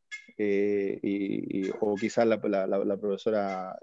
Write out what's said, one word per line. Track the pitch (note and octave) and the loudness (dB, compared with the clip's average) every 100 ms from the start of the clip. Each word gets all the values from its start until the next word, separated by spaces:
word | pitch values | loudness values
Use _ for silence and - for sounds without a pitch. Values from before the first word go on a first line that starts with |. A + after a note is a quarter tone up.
| - - - - | -14 -16 -12 -2
eh, | G#2 G2 G#2 G2+ G2 - | 2 2 2 2 0 -2
y, | G2+ G2+ G2 G#2 - G2 F#2+ | -2 0 0 -2 -2 -2 -2
y, | - | 0
o | G#2+ G2+ | 0 0
quizás | A2 - A#2 | 0 2 4
la, | G#2+ | 4
la, | A2 G2 F#2+ | 2 0 0
la, | G2 G2+ | 0 0
la | F#2+ | -2
profesora, | G#2 G2 A2+ G#2+ G2 F#2+ F#2 - | -2 -2 0 0 0 -4 -8 -8